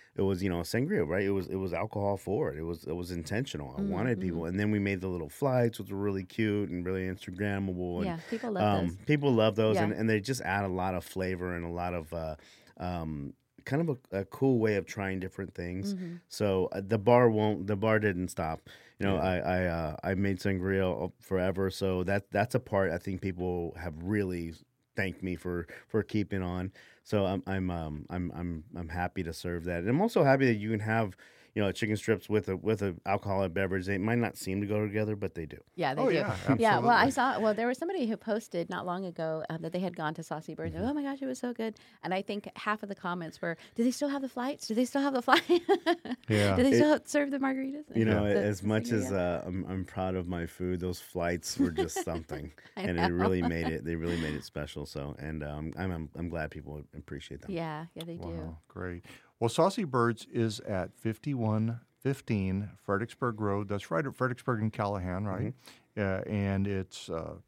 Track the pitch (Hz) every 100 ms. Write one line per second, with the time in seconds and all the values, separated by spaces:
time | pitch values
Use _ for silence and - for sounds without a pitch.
0 | - - 98 95 95 87 82 117 143 202
1 | 78 92 98 98 90 95 95 85 104 104
2 | 101 101 - 104 151 73 80 82 - 85
3 | 87 87 78 101 139 76 71 - 202 92
4 | 120 110 92 82 82 95 104 107 101 98
5 | 95 90 76 - 139 127 117 - 101 98
6 | 101 98 92 - 110 104 98 90 87 95
7 | 92 92 - 90 104 98 98 90 90 87
8 | 87 165 - 226 240 196 107 98 90 90
9 | - 151 139 117 110 104 110 101 104 107
10 | 110 107 104 127 - 98 98 92 92 90
11 | - 95 92 92 90 87 85 85 87 87
12 | 78 85 80 78 - - - - 90 87
13 | 80 76 69 - _ _ - 135 165 131
14 | - 95 98 - 135 123 110 101 92 -
15 | 98 95 92 - 92 - 87 92 98 190
16 | 180 170 - - 104 95 92 98 98 110
17 | 101 123 123 107 107 104 98 104 110 110
18 | 104 90 90 - 80 80 - - - -
19 | 101 95 92 90 - 90 90 82 78 76
20 | - 95 98 95 101 95 92 95 92 -
21 | 90 - - 95 92 92 95 - 95 90
22 | 90 101 - 101 101 120 - 101 95 85
23 | - 92 98 90 90 90 85 - 85 80
24 | 87 104 95 90 82 80 _ _ _ -
25 | 98 - 95 85 90 87 82 - - 110
26 | 101 107 101 98 90 90 92 - - -
27 | - 107 95 95 - 95 92 87 80 76
28 | - 90 90 - 87 82 78 87 85 85
29 | 90 - 82 82 87 87 85 87 90 139
30 | 220 226 143 135 135 110 104 110 104 113
31 | 110 92 - - - - 101 87 107 107
32 | - 107 - 107 98 95 104 107 98 82
33 | - 101 101 95 95 85 98 95 92 98
34 | 104 120 113 - - 95 101 107 107 104
35 | 107 104 98 - 78 - - - 156 139
36 | 262 170 131 104 - 135 226 196 226 226
37 | 240 262 254 247 220 208 233 254 339 392
38 | 240 214 - 214 220 175 170 175 180 180
39 | 190 170 160 160 - 160 165 180 185 170
40 | 156 156 160 156 160 156 165 160 220 294
41 | 277 277 269 254 247 240 226 220 - -
42 | 165 185 196 208 202 - - 214 202 196
43 | 180 180 165 - 170 165 - - 233 240
44 | 285 277 269 254 247 285 - 220 254 277
45 | 277 269 240 277 - 349 339 359 320 339
46 | - 254 - - 101 95 269 269 302 294
47 | - 294 285 277 269 262 269 285 302 -
48 | 110 107 104 101 101 98 104 107 113 113
49 | 92 98 87 85 - 92 87 95 90 -
50 | 92 92 87 90 85 - 90 90 90 87
51 | - 90 85 87 - - 277 82 85 392
52 | 349 80 80 71 71 - - - 185 85
53 | 87 87 95 92 85 85 80 80 67 82
54 | 82 85 80 73 - - 71 - 73 71
55 | 71 - 76 78 73 73 78 - 92 85
56 | 76 71 85 82 76 78 73 73 71 76
57 | - 69 - 62 - 170 160 151 165 -
58 | 170 170 170 165 85 80 _ - 92 87
59 | - - _ - 113 - 170 190 180 127
60 | 117 113 - 156 113 107 - 95 90 -
61 | 113 110 - 135 110 107 113 117 - _
62 | 131 139 - 110 95 95 101 - - 101
63 | 117 - 123 107 104 98 104 101 - 165
64 | 135 - 127 123 - 117 110 - 104 101
65 | 90 90 104 92 107 123 - - _ -
66 | 101 95 - 104 98 98 98 98 95 -
67 | - 82 78 82